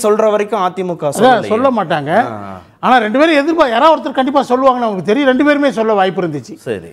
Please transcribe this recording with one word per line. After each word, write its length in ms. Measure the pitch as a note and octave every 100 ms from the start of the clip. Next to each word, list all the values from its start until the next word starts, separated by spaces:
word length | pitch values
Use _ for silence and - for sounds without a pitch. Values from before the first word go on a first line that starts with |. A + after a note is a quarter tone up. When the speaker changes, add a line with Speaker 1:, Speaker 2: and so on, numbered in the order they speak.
Speaker 1:
சொல்ற 280 | G#3+ G#3+ A3
வரைக்கும் 300 | G#3 G#3 A3
அதிமுக 420 | F#3 F3+ F3+ E3
Speaker 2:
அதான் 160 | D3 C#3+
Speaker 1:
சொல்லலையே. 260 | B3 A3+ G3+
Speaker 2:
சொல்ல 260 | A3 C4+
மாட்டாங்க. 380 | A#3 E3 D#3+ C#3+
Speaker 1:
ஆ, 180 | F#3+ D#3
ஆ. 340 | G#2+ G2 F#2+ F#2 -
Speaker 2:
ஆனா 180 | F#3+ B3+
ரெண்டு 220 | G#3+ B3
பேரும் 160 | E4 D4
எதிர்ப்பா-, 340 | C#4+ E4 C#4
யாராவது 400 | A3+ D#4 D4 C4+
ஒருத்தர் 40 |
கண்டிப்பா 280 | C4+ C4 C#4
சொல்லுவாங்கன்னு 440 | A#3+ B3+ C4+ B3 A3+
அவங்களுக்கு 180 | F#3+
தெரியும். 240 | E3 A#3 C4+
ரெண்டு 180 | B3+ D4
பேருமே 260 | C#4+ C#4+
சொல்ல 220 | G#3+ A3
வாய்ப்பு 280 | G#3 F#3+ F3+
இருந்துச்சு. 340 | F3+ C#3+ A2+ D#3+
Speaker 1:
சரி. 320 | C3+ G2+ E2